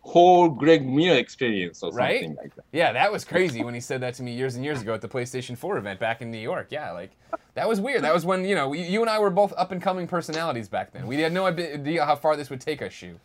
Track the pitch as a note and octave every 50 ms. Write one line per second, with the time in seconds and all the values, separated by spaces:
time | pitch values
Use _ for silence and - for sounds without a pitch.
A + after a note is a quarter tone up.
0 | - - - E3+ F3 F3+ F3+ F3 F3 E3 C#3+ A2 C#3+ D#3+ E3 D#3 C3+ C3 C3 C#3+
1 | E3 F#3 D#3+ B2+ A2+ - - - C3 A#2+ G#2+ G2 F2+ F2 D#2+ - - E2+ E2+ A#2
2 | B2 C#3 F#3 B3 - D#2+ D2 - - C#2+ _ - _ _ - D#3 E3 C3+ A2 B2
3 | E3 G#3 G#3+ D#3+ - - D3+ F3 F#3 F3 B2+ A#2 B2 A#2+ A#2+ B2 A#2+ - C#3+ B2+
4 | B2+ B2+ B2 - B2+ B2 A#2+ B2 C3 C3+ A#2+ B2 C3 D3 D3+ C3 G#2 A2 A2+ -
5 | - G#2 - B2 B2 B2 - B2+ B2+ - B2 A#2+ - F3+ G3+ C#3 G2 G2+ G2 -
6 | A#2 A2 A#2 - B2 A#2 A#2 A2 A2 C3 F3+ D#3 G#2+ _ C3 D3 D3+ G2+ E2+ F2
7 | F#2 G2 _ _ _ _ - - _ _ _ - D#3+ G#3+ A3+ G3 G3 C4+ C#4 G#3+
8 | C#3+ D3+ D#3+ F3 D#3+ F3 F#3+ F#3 F#3 G3 G3+ E3 C#3 C3+ C#3+ E3 F3+ E3 F#3 A3
9 | A#3 A3+ A3 G#3+ G#3 G3 F3 G3+ G#3 G3 G3+ - F#3 F3+ F#3+ F3+ F3 G3 F#3 F#3
10 | F3 E3+ F3+ E3+ - - D#3 D#3+ E3+ E3 C3+ A#2 G#2+ F#2+ G#2 F#2+ G2 - - E2+
11 | F2+ G#2 C3 D3 D#3+ D#3+ E3+ F#3 F#3+ F#3 E3+ E3+ E3+ D#3 C#3+ D3 C#3 D3 E3 E3
12 | D3 D3 D3+ - - D#3 D#3 D3 C#3 - C#3 B2+ - D3+ D3+ C#3+ A#2 F#2 - -
13 | - F2+ E2+ E2+